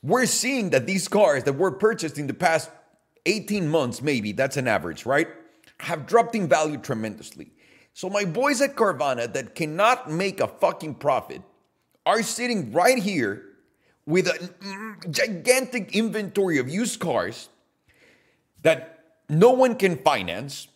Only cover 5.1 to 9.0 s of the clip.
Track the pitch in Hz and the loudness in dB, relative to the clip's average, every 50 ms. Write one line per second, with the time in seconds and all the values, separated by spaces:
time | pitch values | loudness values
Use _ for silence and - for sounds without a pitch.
5.1 | 135 147 165 - - - - _ _ _ _ _ _ _ - - 175 160 135 - | 0 0 0 0 -6 -20 -20 _ _ _ _ _ _ _ -8 -6 -6 -6 -6 2
6.1 | - 233 226 - - 226 190 151 165 151 156 156 151 127 - - 131 113 110 110 | 4 4 4 4 0 -2 0 2 2 2 2 0 -2 -6 -6 -6 -6 -4 -4 -8
7.1 | 101 - - - - - 78 - _ _ _ _ _ _ _ _ _ - - 185 | -8 -10 -16 -20 -18 -18 -20 -20 _ _ _ _ _ _ _ _ _ -12 -10 -4
8.1 | 202 208 202 180 156 208 262 294 285 226 277 277 277 - 233 202 170 127 | -2 -2 -2 -2 -2 0 0 0 2 2 0 0 2 0 0 0 2 0